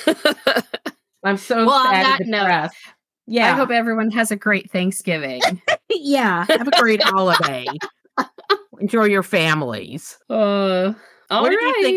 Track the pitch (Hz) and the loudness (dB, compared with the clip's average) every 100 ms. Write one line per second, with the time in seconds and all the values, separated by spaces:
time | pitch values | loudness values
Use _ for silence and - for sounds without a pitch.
0 | - - 302 - - 254 - - - - | -2 0 0 0 0 -2 -4 -10 -12 -14
1 | _ _ 196 196 - 233 226 269 254 190 | _ _ -2 -2 0 2 4 4 4 2
2 | 240 269 226 214 190 165 165 - - - | 2 0 -2 0 2 0 -2 -10 -20 -20
3 | _ _ - 233 226 262 247 233 233 226 | _ _ -4 0 2 2 0 0 0 -2
4 | 220 226 226 208 214 196 - 185 185 - | -2 -2 -2 -2 -2 -2 -2 -2 -2 -4
5 | - 160 135 127 - 185 - 622 - 381 | -4 -4 -4 -2 -2 -2 -4 -4 -2 -4
6 | 285 277 220 175 185 240 247 330 233 208 | 0 2 2 0 2 0 2 2 2 2
7 | 196 190 185 170 151 131 131 147 - _ | 2 2 2 2 0 -4 -8 -10 -12 _
8 | _ - - - - 403 - - 196 233 | _ -8 -8 -6 -4 -4 -6 -8 -2 2
9 | 208 196 180 175 160 156 131 107 85 135 | 2 2 0 0 2 0 -2 -8 -10 -14
10 | - - - 226 208 202 196 185 190 220 | -16 -18 -6 -2 0 0 0 0 -2 -4
11 | - _ - 214 247 403 480 494 269 | -12 _ -4 0 2 2 0 0 0